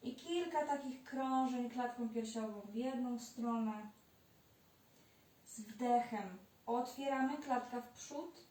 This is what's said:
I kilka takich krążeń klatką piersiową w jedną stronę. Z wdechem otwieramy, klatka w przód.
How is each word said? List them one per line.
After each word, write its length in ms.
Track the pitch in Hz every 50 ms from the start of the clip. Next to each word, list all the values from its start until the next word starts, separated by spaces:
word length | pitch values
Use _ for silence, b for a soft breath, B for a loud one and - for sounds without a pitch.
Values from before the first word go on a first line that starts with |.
| -
I 120 | 254 -
kilka 500 | - - 330 339 349 349 - - 302 302
takich 380 | 285 285 285 269 262 254 - -
krążeń 680 | - - 262 262 262 262 262 262 254 254 247 240 233
klatką 400 | 240 254 247 247 240 - 240 226
piersiową 520 | 220 233 220 - - 226 220 214 208 208
w 140 | 202 - 208
jedną 440 | 226 247 262 262 240 247 247 240 233
stronę. 720 | - - - - 233 233 233 226 226 220 214 214 214 208 - - - - - - - - - - - - - - - - - _ - _ B B B B B B B B B - -
Z 160 | - - -
wdechem 760 | 214 214 226 - 247 240 240 240 240 - 226 208 196 185 185 - - - - - -
otwieramy, 720 | - 233 247 254 - - - 277 277 277 262 262 269 294 294
klatka 440 | - 277 254 240 240 - - 240
w 80 | 233 -
przód. 520 | - - - - - 285 339 349 - - - -